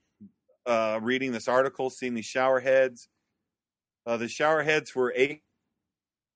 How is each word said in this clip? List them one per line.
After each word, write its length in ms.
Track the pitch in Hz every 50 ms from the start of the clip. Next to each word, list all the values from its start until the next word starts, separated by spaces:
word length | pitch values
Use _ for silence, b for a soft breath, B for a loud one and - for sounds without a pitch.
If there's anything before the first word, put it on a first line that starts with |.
| _ _ _ _ 107 98 _ _ _ _ _ _ _
uh, 340 | 123 117 113 110 110 110 113
reading 320 | 110 120 131 131 135 131 120
this 160 | 110 - 127
article, 400 | 123 131 135 135 - - 131 131
seeing 240 | 127 - 127 123 120
these 120 | 113 107
shower 360 | - - 131 127 131 131 127
heads. 480 | 123 135 131 135 131 131 120 117 - - _ _ _ _ _ _ _ _ _ _ _ _ _ _ _ _ _ _ _
Uh, 100 | 120 117
the 140 | 110 117 113
shower 340 | - - 151 151 160 156 147
heads 320 | 156 156 156 - - -
were 160 | 131 127 123 - 123
eight 260 | 135 143 151 151 _ _ _ _ _ _ _ _ _ _ _ _ _ _ _ _ _ _ _